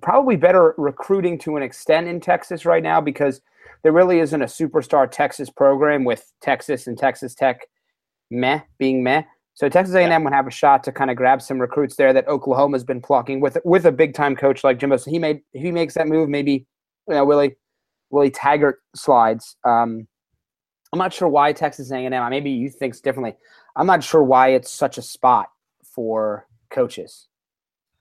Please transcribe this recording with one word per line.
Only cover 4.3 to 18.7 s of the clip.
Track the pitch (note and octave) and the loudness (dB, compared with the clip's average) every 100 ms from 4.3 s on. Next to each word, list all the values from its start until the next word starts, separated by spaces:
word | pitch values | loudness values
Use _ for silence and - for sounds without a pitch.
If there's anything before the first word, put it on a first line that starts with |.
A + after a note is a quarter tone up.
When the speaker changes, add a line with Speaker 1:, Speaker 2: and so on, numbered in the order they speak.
| D#3 | -2
Speaker 1:
a | A#2+ | -6
superstar | - D#3 D#3 B2+ D3 B2 | -6 -4 -4 0 0 0
Texas | - C#3+ - C3 | -2 -4 -4 -14
program | - C#3 C3+ D3 C#3+ | 0 2 4 2 0
with | B2 A2 _ _ | -2 -4 _ _
Texas | - B2 - C3 - | -4 -4 -4 -8 -8
and | A#2 | -4
Texas | C3+ B2 B2+ | -4 -4 -12
Tech | - C3+ A#2+ - _ _ _ _ _ _ | -4 -4 -4 -12 _ _ _ _ _ _
meh, | A#2+ B2+ D3+ - _ | -4 -2 -2 -6 _
being | C3+ C3 | -2 0
meh. | B2+ D3 - _ _ | 0 -2 -4 _ _
So | _ C#3 | _ 0
Texas | F3 F#3+ F#3 | 0 2 2
A | |
and | F3 | 2
M | E3 | 2
Speaker 2:
Yeah. | D3 | 2
Speaker 1:
would | |
have | C#3 C3 | -2 -2
a | |
shot | - D3 C3+ | 0 2 2
to | C#3 | 0
kinda | B2+ C3 A#2+ | -4 -4 0
grab | B2+ C3+ | 0 0
some | - C3 | -2 -6
recruits | B2 D3 C#3 - | -4 -2 -4 2
there | C3+ | 2
that | C3 B2+ | 4 0
Oklahoma's | C#3+ C#3+ B2+ C#3+ C3 | -4 -2 0 0 -2
been | A#2+ B2 | -6 -8
plucking | - C3+ A#2+ C3+ | 0 0 0 -2
with, | C#3+ - | -2 -2
with | F3 F#3 E3+ | 0 4 4
a | |
big-time | C3+ D#3 C3+ D3 C3 | 2 0 0 -2 0
coach | C#3 C3 | 0 2
like | C#3 B2 | 0 0
Jimbo. | C#3 B2+ | 0 -2
So | C#3+ | -2
he | E3+ | -4
made, | D#3 D3+ _ | -2 -4 _
if | B2+ | -10
he | E3+ | -6
makes | E3+ D#3 E3 | -4 -4 -2
that | D#3 | -2
move, | D#3 D3+ | 0 0
maybe, | C#3+ C#3+ C#3 - _ _ _ - | -2 -2 -2 -4 _ _ _ -4
you | D3 | 0
know, | C#3 | 2
Willie, | D3 C#3+ - _ _ _ _ _ | 2 2 -4 _ _ _ _ _
Willie | C#3+ C#3 | 0 0
Taggart | - C#3+ D3+ C#3+ | 0 0 2 2